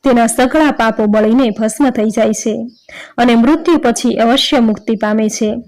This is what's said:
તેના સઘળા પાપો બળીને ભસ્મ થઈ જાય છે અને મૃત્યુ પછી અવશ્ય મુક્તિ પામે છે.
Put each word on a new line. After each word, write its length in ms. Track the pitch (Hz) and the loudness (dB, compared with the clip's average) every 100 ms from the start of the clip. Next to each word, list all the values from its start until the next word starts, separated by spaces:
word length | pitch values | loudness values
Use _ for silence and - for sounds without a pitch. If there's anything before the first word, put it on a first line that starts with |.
તેના 240 | 269 247 226 | 2 2 2
સઘળા 460 | - 254 311 302 | 0 0 2 0
પાપો 300 | - 220 220 214 | 0 -2 0 0
બળીને 400 | 214 214 240 247 | 2 2 2 0
ભસ્મ 400 | 202 220 - 277 | -2 -6 0 -2
થઈ 200 | 240 214 | 0 -2
જાય 220 | 220 220 | 0 -2
છે 220 | 214 226 226 233 _ - - - - | -2 -4 -6 -8 _ -20 -20 -12 0
અને 160 | 240 | 2
મૃત્યુ 440 | 233 240 320 339 320 | 4 4 2 2 2
પછી 400 | 240 - 240 220 | 0 0 -2 0
અવશ્ય 420 | 226 262 - 285 | 0 0 0 0
મુક્તિ 340 | 226 208 - 220 | 0 -2 -4 -4
પામે 320 | 214 214 214 | -2 -2 -2
છે. 200 | - 214 240 | -2 -4 -4